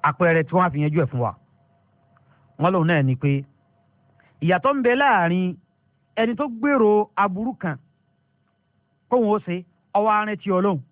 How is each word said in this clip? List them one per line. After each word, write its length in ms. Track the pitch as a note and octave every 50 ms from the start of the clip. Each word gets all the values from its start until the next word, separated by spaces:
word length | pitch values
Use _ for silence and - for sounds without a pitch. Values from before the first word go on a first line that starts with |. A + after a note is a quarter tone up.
| -
Àpẹẹrẹ 400 | D3 C#3+ - F3 E3+ E3 E3 D#3
tí 80 | - D#3+
wọ́n 100 | F3+ F3+
á 40 | F3
fi 80 | C3+ D3
yanjú 200 | D3 D3+ D3+ E3+
ẹ̀ 80 | D3+ B2
fún 80 | - B2+
wa. 120 | A#2+ G#2+ - _ _ _ _ _ _ _ _ _ _ _ _ _ _ _ _ _ _ _ _ _ _ _ _ -
Wọ́n 120 | D3 F3+ F#3+
lòun 140 | F3+ D#3
náà 140 | E3 F3 D3+ C#3
ni 120 | C3 B2+
pé 280 | C3 - C#3+ C#3 C#3 C#3 _ _ _ _ _ _ _ _ _ _ _ _ _ _ _ _ _ _ _
ìyàtọ̀ 320 | D3+ E3 F#3 F3 - C4+ C#4+
ń 80 | C#4
bẹ 100 | B3 A#3+ B3
láàrin 600 | C4 C#4+ C#4 A3+ F#3+ F3 E3+ F3 F#3 F#3 F3+ E3+ - _ _ _ _ _ _ _ _ _ _ _
ẹni 160 | G#3+ A3+ A3+ A#3+
tó 100 | - C#4+
gbèrò 600 | C#4+ A#3 A3+ A3+ C#4+ C#4+ B3+ A3+ G#3 G#3 G#3 G#3 - _
aburú 380 | - G3+ G#3 F3+ G3 A3 C4 A3
kan 240 | _ - E3+ C#3+ B2+ _ _ _ _ _ _ _ _ _ _ _ _ _ _ _ _ _ _ _ _ _ _ _ _ _ _
kóun 180 | B3 B3+ A3+ G#3
ó 80 | G#3+ G#3
ṣe, 240 | - F3+ F3 F3+ F3+ _ _ _ _ _ -
ó 40 | G3+
wá 240 | G#3 A3 G#3+ G#3 G#3+
rántí 240 | G#3+ G#3 - - G3+
Ọlọ́run. 280 | F#3 F3+ F#3+ G3+ F#3 C#3+ B2+ _